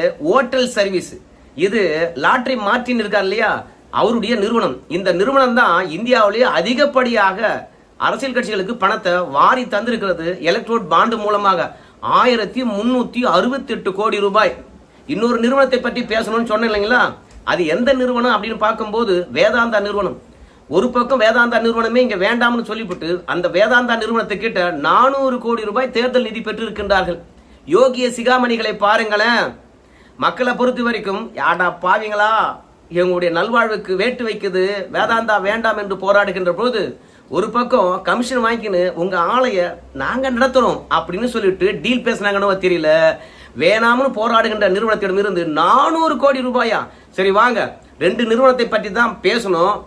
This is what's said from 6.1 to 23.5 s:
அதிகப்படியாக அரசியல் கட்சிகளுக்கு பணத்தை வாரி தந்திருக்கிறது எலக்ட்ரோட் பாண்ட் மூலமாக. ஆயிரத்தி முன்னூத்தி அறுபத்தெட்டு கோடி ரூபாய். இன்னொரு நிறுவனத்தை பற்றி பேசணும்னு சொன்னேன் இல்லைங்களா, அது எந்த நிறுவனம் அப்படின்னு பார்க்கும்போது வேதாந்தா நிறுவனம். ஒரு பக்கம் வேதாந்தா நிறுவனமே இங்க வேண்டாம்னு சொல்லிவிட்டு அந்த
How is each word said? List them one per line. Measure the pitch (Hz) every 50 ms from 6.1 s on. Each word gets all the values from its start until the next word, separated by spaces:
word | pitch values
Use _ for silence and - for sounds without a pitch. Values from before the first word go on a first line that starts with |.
| 247 233 214 202 202 226 254 208 - 160
அதிகப்படியாக | 175 220 254 240 277 - - 262 247 240 233 220 196 190 185 196 226 202 151 117 - - - - _ _ _ - - 156
அரசியல் | 262 - 277 262 247 240
கட்சிகளுக்கு | 208 196 208 196 185 - 135 - 185
பணத்தை | 196 220 208 - 180 175 180 180 156 135
வாரி | 143 165 196 254 254 247 - 214
தந்திருக்கிறது | 202 226 247 233 196 196 190 175 160 165 170 185 - 151 160
எலக்ட்ரோட் | 185 233 - - 233 233 190 156 165
பாண்ட் | 170 202 233 233 220 208
மூலமாக. | 208 208 202 202 196 190 170 151 - - - - - - _ - 113 151 185
ஆயிரத்தி | 220 247 240 226 208 185 202 247 262 233 202 202
முன்னூத்தி | 214 240 254 247 226 - - 240 247 214 165
அறுபத்தெட்டு | 180 220 247 269 277 - - 226 196 - 196 185 190
கோடி | 208 226 214 208 202 202
ரூபாய். | 190 214 208 180 - - - - - - - _ _ - - - 147
இன்னொரு | 185 226 240 233 226 226
நிறுவனத்தை | 240 269 277 277 - - 233 233
பற்றி | 240 - 240 240 - 214
பேசணும்னு | 226 208 202 220 233 226 226 214
சொன்னேன் | 214 233 226
இல்லைங்களா, | 214 208 202 214 254 240 196 139 - - - - - - - -
அது | 143 165 180 151 156
எந்த | 208 240 277 269 254
நிறுவனம் | 247 247 247 233 233 247 226
அப்படின்னு | 208 196 226 220 185 208
பார்க்கும்போது | 214 220 214 226 214 202 226 233 208 180 175 175 - 120 147
வேதாந்தா | 180 214 214 233 233 233 226 208 202 208
நிறுவனம். | 202 208 196 175 - - - - - - - - - - _ - 135
ஒரு | 175 233 247 - 247
பக்கம் | 233 240 269 254 214 220
வேதாந்தா | 226 247 240 240 233 220 226
நிறுவனமே | 233 226 226 220 226 226 247 254 240
இங்க | 214 185 185 208
வேண்டாம்னு | 247 233 240 240 240 240 226 - 208
சொல்லிவிட்டு | 220 226 175 175 - - 160 180 175 - - 139
அந்த | 170 175 170